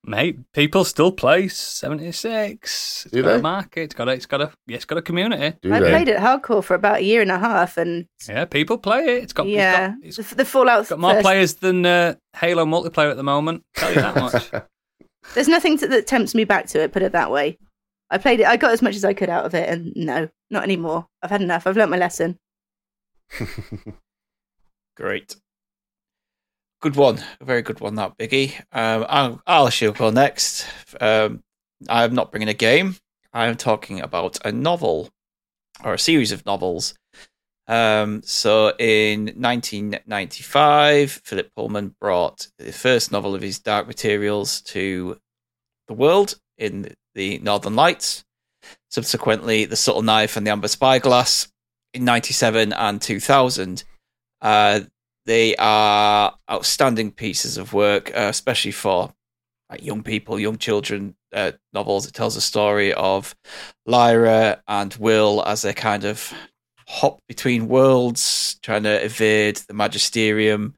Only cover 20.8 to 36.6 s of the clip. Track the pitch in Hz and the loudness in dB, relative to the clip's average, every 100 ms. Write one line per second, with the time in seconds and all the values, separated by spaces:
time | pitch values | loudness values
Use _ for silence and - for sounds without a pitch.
20.8 | 165 165 170 _ 180 202 180 175 185 196 | -2 -6 -8 _ -6 -2 0 0 0 2
21.8 | 208 180 180 - 165 175 _ _ _ _ | 2 2 -2 -2 -4 -4 _ _ _ _
22.8 | _ _ _ _ _ - 107 - - 107 | _ _ _ _ _ -10 -10 -10 -14 -14
23.8 | 110 101 _ _ _ _ _ _ _ _ | -16 -20 _ _ _ _ _ _ _ _
24.8 | _ - 95 98 - - _ _ _ _ | _ -10 -6 -6 -10 -20 _ _ _ _
25.8 | _ _ _ _ _ _ _ _ _ _ | _ _ _ _ _ _ _ _ _ _
26.8 | 156 139 139 110 - - 131 123 117 110 | -4 4 4 2 -10 -16 -4 -4 -4 -10
27.8 | 104 107 95 - 113 135 135 - - 127 | -8 -6 -8 -8 -4 -2 -2 -8 -10 -4
28.8 | 113 113 110 147 131 113 - 170 131 - | -2 -2 0 0 0 -4 2 4 4 4
29.8 | 110 104 113 117 139 - - - - - | 0 2 2 4 2 2 -4 -4 -12 -16
30.8 | - - - 110 107 113 _ _ _ _ | -20 -2 2 2 0 -4 _ _ _ _
31.8 | - 117 117 123 - 107 107 104 113 143 | -2 0 2 0 -4 -4 -6 0 4 4
32.8 | 190 185 _ _ _ 117 117 117 123 104 | 2 -6 _ _ _ -4 -4 -2 -2 -2
33.8 | - 98 - 87 90 - - 113 151 175 | -4 -10 -6 -6 -6 -6 -6 -4 -2 -2
34.8 | 120 78 - _ _ _ _ _ _ _ | -2 -2 -6 _ _ _ _ _ _ _
35.8 | 113 95 - 160 110 95 - 98 | -6 -2 2 2 2 -4 -6 -4